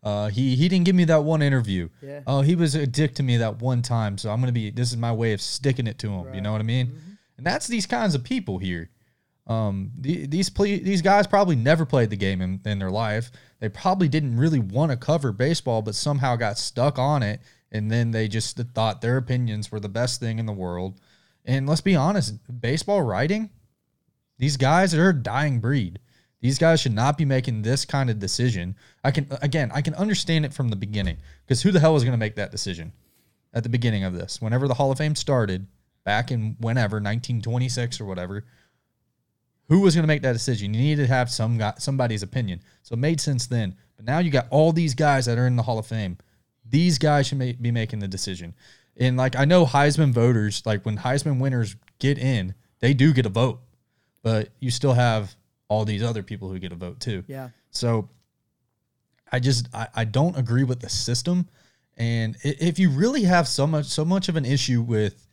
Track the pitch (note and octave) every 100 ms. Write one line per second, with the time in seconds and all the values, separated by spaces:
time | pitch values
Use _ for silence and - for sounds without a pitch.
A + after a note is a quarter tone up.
0 | G#2+ G#2 G#2 G2+ C3 B2+ F3 F#3 F3 F3+
1 | E3+ D#3+ D3+ D#3+ C#3+ C3+ G#2+ F#2+ E2+ _
2 | C#3 C#3+ B2+ C3+ C#3 E3+ E3 D3 C#3+ B2+
3 | D#3 - C3+ A#2+ A2+ G#2+ B2 B2 A#2+ A#2+
4 | G#2+ G2+ A2 A2 B2+ A#2+ G#2+ A#2 A#2+ A#2+
5 | A#2 A2 A2+ G#2 - - C#3 B2+ A#2+ -
6 | G#2+ F#2+ F2 - G2+ G#2+ A2 B2 B2 D#3
7 | D#3+ G3+ _ - C#3+ C4 - A#3 F#3+ A#3+
8 | A3 D3 B2 B3+ F#3 F#2 F#2 F2+ E2 _
9 | _ _ _ _ - A2+ G#2+ G2 F#2+ B2
10 | C3+ E3+ C#3+ D#3+ F#3 - G3+ G3+ F#3 G3
11 | F3 G3+ G3 G3+ G3 C#3 A#2 D#3+ D#3 C#3
12 | A2 G2+ G2 F#2+ F#2 F#2+ G#2+ G2+ F#2+ G2+
13 | A2+ G#2+ A#2 - _ _ G#2+ - F#3+ F#3+
14 | E3+ D3+ C#3 A#2 D#3 D3+ G2 G#2+ D#3+ B2
15 | - C3+ C#3 G2+ C3 E3 - A2+ G#2+ G2+
16 | D3 C#3+ C3+ A#2+ A2+ G#2+ - - A#2 B2+
17 | C3 D3 G#2 G#2+ - _ _ A2 G#2+ A2+
18 | A#2 A2+ A2 A2 - - A#2+ - A2 G#2
19 | A2+ B2+ A#2+ B2+ B2 G#2+ G#2 G#2+ G#2 G#2
20 | B2 B2 A#2 A2+ A2 G2+ F2+ F2 F#2 F#2+
21 | _ _ _ _ - C3+ C3+ D#3 - F3
22 | C#3+ G3+ A#2 G#2+ - B2 A#2 D3+ - G3+
23 | C3 F#2+ C#3+ G#3 A3 _ _ _ _ _
24 | _ _ _ _ C3 C#3 C3 E3 F#3+ D#3+
25 | F#3 D#3+ A#2 B2 D3 B2 A2+ C#3 F2+ E2+
26 | _ _ _ _ B2 C#3 E3 D#3+ C3+ G#2+
27 | C3 C#3+ D3 C3 B2+ A2 G#2+ C3 - C#3
28 | C3 G#2+ F#2+ - B2 G2+ F2 G2+ _ _
29 | C#3 C#3+ C#3+ C3+ C#3+ B2 B2+ - D3 -
30 | G#3 G3 - D#3+ D3+ - B2 G2+ G2+ G#2
31 | F#2+ - - - _ A#2+ G3+ F#3 D#3+ D#3
32 | B2 A#2+ A2 G#2 G2 - - E2+ D#2+ -
33 | _ _ _ _ _ A#2 A#2 A#2+ A#2+ G#2+
34 | F#2+ F2 F2 - A2 B2 C#3 B2 C#3 C3
35 | D3+ D3+ - C3 G#2+ F#2 G2 _ _ _
36 | - G#2+ A#2+ A#2+ A2 G#2+ A2+ B2 G#2+ G#2+
37 | G#2 A2+ A#2+ A#2+ G#2+ B2 B2+ B2 A#2+ A#2+
38 | G#2 F#2 F2+ G2+ G#2 _ _ _ _ _
39 | _ _ _ _ _ _ _ E3+ G3 E3
40 | D#3 D3 C3+ A#2 - A2+ G2+ A2 C#3 D3
41 | C3 B2+ B2 - A2+ A#2 G#2+ - - C3+
42 | A#2+ G#2+ G2 C3 G#2+ F2 _ _ - A#2
43 | C#3+ D#3+ - B2+ A#2+ A#2+ G2+ - _ _
44 | A2 D3+ F3 C3 A#2+ C#3 D#3+ E3 E3 B2
45 | D3+ C3+ A#2+ A#2 B2+ B2 A#2 A2+ G#2+ A2+
46 | G2 F2 _ _ _ _ A2+ C3+ F3 C#3+
47 | D#3 D3 C3+ C#3 B2+ A#2+ A#2 A#2 A2 G#2+
48 | G2 F#2+ - F#2 E2+ - _ _ _ -
49 | B2+ B2+ C3 B2 C#3 F3+ D#3 C#3+ D3 D3
50 | D3+ A#2+ A#2 A#2 G#2 G2+ - G#2 A2 G#2
51 | B2+ C3+ D#3 C3 C3+ B2+ G#2+ F#2+ _ _
52 | C3 C#3+ B2+ B2 F#2 F#2 _ _ A#2+ C3+
53 | D3 C3 A#2 G2+ B2+ - _ _ _ _
54 | _ _ A#2 A2 G#2+ _ B2+ A#2+ C#3+ B2
55 | A#2+ A2 G2 - _ _ _ G#2+ G#2+ G#2
56 | A#2 A2+ F#2+ G#2 F#2+ F#2 F2+ F2 F2+ F2
57 | A#2+ G2 F2+ C3+ B2+ _ _ - A#2+ A2+
58 | G2 _ _ _ _ _ _ _ _ _
59 | _ _ _ B2+ B2+ B2 A#2+ - A2+ -
60 | A2 G#2+ E3 D#3+ A#2 A#2+ C3+ B2 - -
61 | - A#2+ - F3+ F3+ _ _ _ _ -
62 | A#2 A#2 A2+ - C#3 D3+ E3+ E3 F#3 C3+
63 | G#3+ C#4 F#3+ F3+ C#3+ - C#3+ D#3 C3+ -
64 | D#3+ F#3+ F#3+ D#3 C3+ C3+ B2+ B2 A#2 A2
65 | G#2+ - _